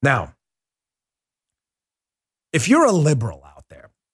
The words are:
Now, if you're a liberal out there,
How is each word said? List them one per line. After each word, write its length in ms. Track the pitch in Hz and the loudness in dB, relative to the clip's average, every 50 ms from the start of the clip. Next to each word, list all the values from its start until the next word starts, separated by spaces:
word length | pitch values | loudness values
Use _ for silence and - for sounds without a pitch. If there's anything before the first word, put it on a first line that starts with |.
Now, 340 | - 143 135 113 82 73 - _ _ _ _ _ _ _ _ _ _ _ _ _ _ _ _ _ _ _ _ _ _ _ _ _ _ _ _ _ _ _ _ _ _ _ _ _ _ _ _ _ _ _ - | 2 0 0 0 -4 -8 -16 _ _ _ _ _ _ _ _ _ _ _ _ _ _ _ _ _ _ _ _ _ _ _ _ _ _ _ _ _ _ _ _ _ _ _ _ _ _ _ _ _ _ _ -4
if 160 | 160 113 170 | -4 0 2
you're 160 | 247 320 330 | 2 4 4
a 60 | 269 | 2
liberal 520 | 202 175 147 151 151 131 110 110 78 69 69 | 2 2 0 0 0 0 -2 -6 -10 -12 -20
out 200 | 73 71 71 71 _ | -20 -20 -20 -20 _
there, 220 | 73 73 - - _ _ _ _ | -20 -20 -20 -20 _ _ _ _